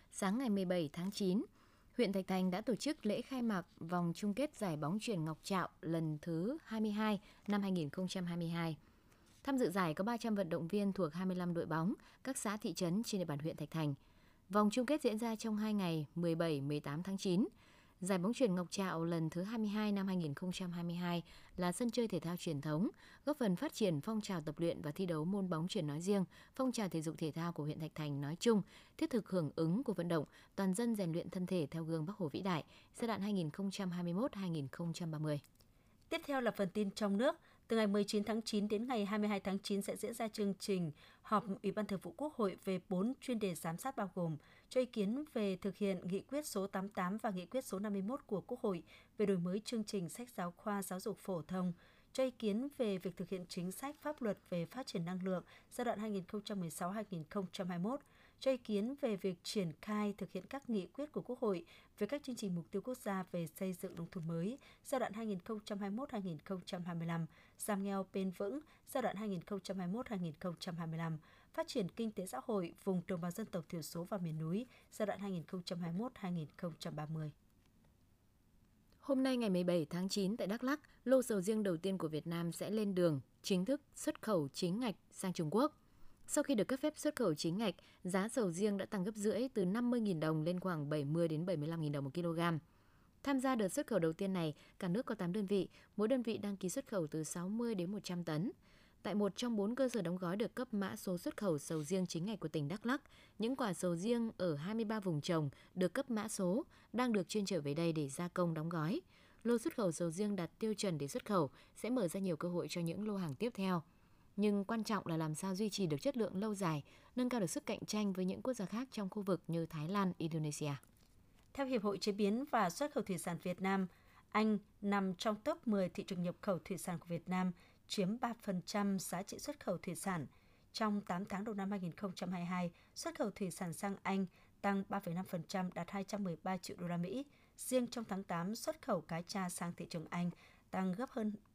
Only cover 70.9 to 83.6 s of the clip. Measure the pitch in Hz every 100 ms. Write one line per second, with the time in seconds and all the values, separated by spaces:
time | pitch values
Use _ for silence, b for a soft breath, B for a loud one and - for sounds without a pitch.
70.9 | 160 165 156 B B B - 320 254 180
71.9 | - 226 208 185 254 - 208 170 - 202
72.9 | 185 175 180 175 170 220 180 151 170 147
73.9 | 170 175 202 170 156 160 190 254 B B
74.9 | - 202 196 202 180 147 185 - 175 170
75.9 | 175 247 - 185 175 147 - 175 156 170
76.9 | 151 151 160 151 - - _ - - -
77.9 | _ - _ _ _ _ - - _ _
78.9 | - - 269 262 254 226 180 175 175 147
79.9 | 170 190 208 185 233 185 226 254 302 B
80.9 | B 240 262 240 208 180 220 196 165 190
81.9 | 185 160 151 165 170 170 165 160 220 208
82.9 | 185 175 139 - - - 185